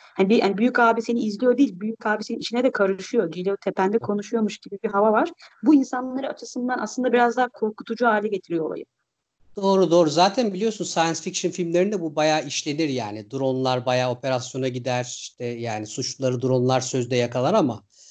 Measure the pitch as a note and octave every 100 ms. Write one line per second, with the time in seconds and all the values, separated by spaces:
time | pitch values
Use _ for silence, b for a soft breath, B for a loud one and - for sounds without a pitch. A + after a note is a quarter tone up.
0 | b - F#3+ A3 G3 G3 B3 B3 A#3 A#3
1 | A3+ A#3 G#3+ G3+ B3+ B3 C4 F3 G#3+ A3+
2 | A3 G#3 - A3+ D#3+ A#3 B3+ B3+ G3 F#3+
3 | F#3 A#3 E3+ F3 F3+ G3 G3 F#3+ F#3+ A3+
4 | - G#3 G3+ A#3 G#3+ G#3 F#3+ G3 G#3+ G3+
5 | A3 G#3+ E4+ - B B A3 D4 C4 B3+
6 | B3+ C4 C4 - A3+ B3+ B3 B3+ G#3+ -
7 | B3+ B3 A#3+ A#3+ B3 - A3 A3 - A3+
8 | A#3+ G#3+ G#3+ G3 - E3+ D3+ E2+ - _
9 | _ _ _ _ _ - G3 F#3+ F3 E3+
10 | D#3+ D#3 F#3+ G3+ A3+ F#3 A3+ G#3+ E3+ F3+
11 | E3 D#3+ F#3+ F3+ F3+ F3+ F3 F3 G3 G#3
12 | D#3+ D3 D#3 D#3 C#3 - D#3 D3 D#3 B2+
13 | G#2+ G#2+ G#2 C3+ C3+ C3 C3 B2+ B2 B2+
14 | B2+ B2 C3+ B2+ B2 C3 C3 B2 B2 B2
15 | B2 - - - A#2+ A#2+ A#2 G#2+ G#2+ -
16 | B2 - C3 B2+ B2 C3 B2+ B2+ B2 C3
17 | A#2+ B2+ A#2+ B2 C3+ G#3+ C3+ G#2 - b
18 | b